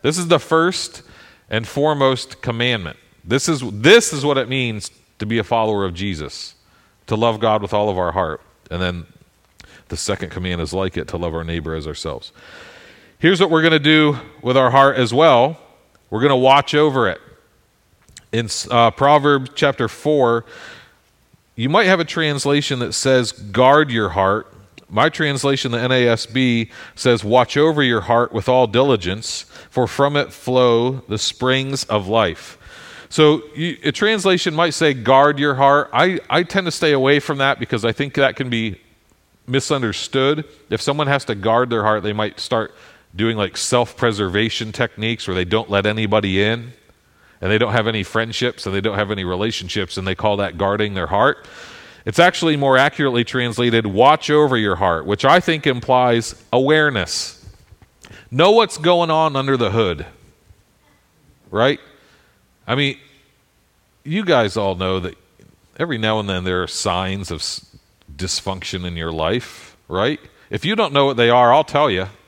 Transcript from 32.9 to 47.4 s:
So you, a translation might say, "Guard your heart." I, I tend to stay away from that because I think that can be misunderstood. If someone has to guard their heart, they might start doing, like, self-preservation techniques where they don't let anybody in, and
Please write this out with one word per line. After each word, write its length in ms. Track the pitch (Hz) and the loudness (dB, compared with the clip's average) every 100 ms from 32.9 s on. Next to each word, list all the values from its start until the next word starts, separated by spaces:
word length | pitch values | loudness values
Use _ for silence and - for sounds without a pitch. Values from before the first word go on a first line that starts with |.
| - - | -20 -10
So 340 | - 151 151 - | 4 4 4 -2
you, 240 | - 170 143 | -8 -6 -4
a 80 | - | -6
translation 640 | - 208 220 185 180 - 156 | -2 0 0 2 0 -2 0
might 180 | 170 | -2
say, 220 | 143 160 135 | 2 0 0
"Guard 420 | 113 135 143 139 | 4 6 6 2
your 160 | 147 | -2
heart." 380 | 131 139 143 - | 2 4 4 2
I, 260 | - 180 180 - | 0 0 -2 -2
I 100 | 160 | -2
tend 240 | 175 196 180 | 0 -4 -4
to 60 | |
stay 220 | - 160 | -2 0
away 260 | 139 131 143 | 2 2 2
from 180 | - 143 | 0 -2
that 220 | 139 139 | -2 -2
because 260 | 117 117 117 | -4 -2 -2
I 60 | |
think 240 | - 143 139 | -4 -6 0
that 200 | 131 - | 0 0
can 140 | 127 | -6
be 320 | 117 113 90 _ _ _ _ _ _ - | -4 -4 -8 _ _ _ _ _ _ -4
misunderstood. 1000 | 131 - 143 120 98 - 135 135 151 151 - _ | -4 -2 -2 -2 -4 -4 0 0 0 -6 -18 _
If 100 | 113 | -4
someone 240 | - 143 143 | -2 -2 0
has 180 | 139 - | -2 -2
to 100 | 104 | -4
guard 340 | 101 117 123 | 0 0 0
their 140 | 117 | 0
heart, 180 | 107 107 | 0 0
they 120 | 98 | -2
might 260 | 104 107 - | -4 -6 -6
start 340 | - 117 110 - - - _ 90 | -4 -4 -4 -12 -20 -20 _ -4
doing, 220 | 113 110 | -2 0
like, 180 | 95 - | -4 -4
self-preservation 1160 | - 123 117 - 120 104 98 98 113 - 110 | -2 0 0 -2 -2 0 -2 -2 -2 -4 -10
techniques 560 | 101 120 - 110 117 - | -4 -6 -4 -6 -6 -6
where 80 | 92 | -4
they 100 | 92 | -2
don't 240 | 110 110 | -2 0
let 160 | 101 101 | -2 0
anybody 560 | 110 107 107 101 92 | -2 0 0 0 0
in, 320 | 104 117 117 123 _ _ _ _ _ | 0 -2 -10 -20 _ _ _ _ _
and 120 | _ | _